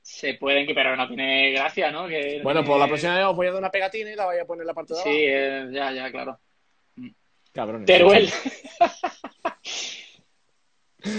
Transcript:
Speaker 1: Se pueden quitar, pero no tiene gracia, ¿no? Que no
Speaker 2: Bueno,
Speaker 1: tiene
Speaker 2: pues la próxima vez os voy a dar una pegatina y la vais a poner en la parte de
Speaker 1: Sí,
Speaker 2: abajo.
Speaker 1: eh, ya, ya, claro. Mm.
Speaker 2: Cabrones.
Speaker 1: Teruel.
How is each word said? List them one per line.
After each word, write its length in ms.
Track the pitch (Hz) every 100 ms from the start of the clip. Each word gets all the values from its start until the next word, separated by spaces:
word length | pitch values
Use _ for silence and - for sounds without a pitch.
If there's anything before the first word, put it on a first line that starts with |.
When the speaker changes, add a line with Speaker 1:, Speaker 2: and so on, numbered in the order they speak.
Speaker 1:
Se 320 | - - 143 127
pueden 300 | 139 139 143
quitar, 200 | 143 131
pero 100 | 131
no 120 | 123
tiene 420 | 120 135 135 135
gracia, 400 | 135 143 - 156
¿no? 160 | 151 180
Que 300 | 156 143 147
no 60 |
Speaker 2:
Bueno, 180 | 139 156
Speaker 1:
tiene 60 | 143
Speaker 2:
pues 120 | 143
la 80 | 143
próxima 280 | 147 175 180
vez 80 | 196
os 100 | 175
voy 120 | 180
a 40 |
dar 80 | 190
una 100 | 190
pegatina 420 | 196 190 220 214
y 40 | 214
la 100 | 185
vais 160 | 175
a 40 | 170
poner 160 | 170
en 60 | 165
la 60 |
parte 200 | 165 156
de 60 | 165
Speaker 1:
Sí, 80 | 156
Speaker 2:
abajo. 100 | 151
Speaker 1:
eh, 480 | 147 135 139 135 131
ya, 180 | 135 139
ya, 180 | 131 127
claro. 280 | 131 131 131 _ _ _ _ _ -
Mm. 120 | 123 _ _ _ _
Speaker 2:
Cabrones. 340 | - 110 110 185
Speaker 1:
Teruel. 440 | 180 180 208 196 - 269 - - - 349 - 359 - - _ - - - - - - - _ _ _ _ _ _ _ _ _ 202